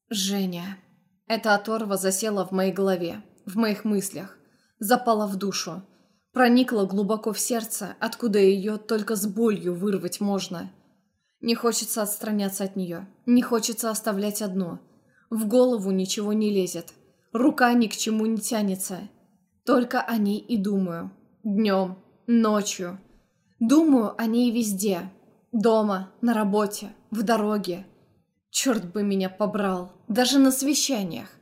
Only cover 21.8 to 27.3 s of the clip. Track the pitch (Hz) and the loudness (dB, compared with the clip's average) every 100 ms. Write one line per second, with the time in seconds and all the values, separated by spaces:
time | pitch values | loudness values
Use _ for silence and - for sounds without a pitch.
21.8 | 185 185 _ _ - 233 220 214 196 - | 0 -6 _ _ 0 4 4 2 0 -6
22.8 | 175 190 - _ _ _ _ _ 226 285 | -8 -10 -18 _ _ _ _ _ 4 4
23.8 | 320 269 208 - 226 233 247 226 220 190 | 6 4 4 -2 0 2 2 2 -2 -2
24.8 | 208 180 185 - _ _ _ 233 226 220 | -2 -2 -6 -16 _ _ _ 0 4 4
25.8 | 214 190 190 - 240 226 208 208 208 202 | 2 -2 -4 -2 0 2 2 2 0 -4
26.8 | 202 - _ 214 214 | -12 -16 _ -4 0